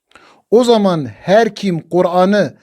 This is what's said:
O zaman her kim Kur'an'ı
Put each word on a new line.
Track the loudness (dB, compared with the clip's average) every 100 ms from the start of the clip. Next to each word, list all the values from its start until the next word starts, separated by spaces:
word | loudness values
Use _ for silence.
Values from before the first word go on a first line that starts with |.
| _ -20 _ _ _
O | 0
zaman | 2 2 0 -2 -8
her | -12 0 0 0 -4
kim | -6 -6
Kur'an'ı | -4 -2 0 0 0 0 -2 -8